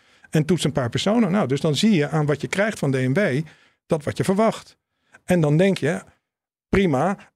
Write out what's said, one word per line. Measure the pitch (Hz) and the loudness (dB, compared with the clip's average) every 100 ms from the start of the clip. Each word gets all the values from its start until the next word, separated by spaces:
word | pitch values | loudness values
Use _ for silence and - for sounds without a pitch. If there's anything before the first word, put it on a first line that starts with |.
| _ _ _ | _ _ _
en | 160 151 | -2 0
toetst | 175 156 | 0 -2
een | |
paar | 135 120 | -2 -4
personen. | 131 - 226 220 | -2 0 2 2
Nou, | 202 151 | 0 0
dus | 139 | -2
dan | 165 139 | -2 0
zie | 214 | 2
je | 190 143 | 2 2
aan | 160 147 | 0 -2
wat | 147 | -2
je | - | -4
krijgt | - 214 - | -2 -4 -2
van | 151 | -2
D | 131 | 0
N | 127 | 0
B | 139 202 131 160 - _ _ - | 0 0 -2 -6 -14 _ _ -4
dat | 165 | -4
wat | - - | -2 -4
je | |
verwacht. | 135 190 220 - - _ _ _ _ - - | -2 0 0 0 -10 _ _ _ _ -12 -2
En | 180 | 0
dan | 151 151 | 2 2
denk | 190 180 | 2 0
je: | 135 190 - _ _ _ _ _ _ | -2 -6 -10 _ _ _ _ _ _
"Prima, | 190 190 131 165 196 - | 0 2 2 0 -2 -10